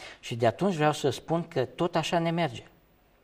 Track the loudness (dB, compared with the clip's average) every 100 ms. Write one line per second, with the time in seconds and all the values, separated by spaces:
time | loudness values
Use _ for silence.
0 | -20 -16 -10 0 2 2 0 2 2 2
1 | 0 -2 -2 -2 -2 -2 -2 0 0 0
2 | 0 0 0 0 -2 -4 -16 _ _ _
3 | _ _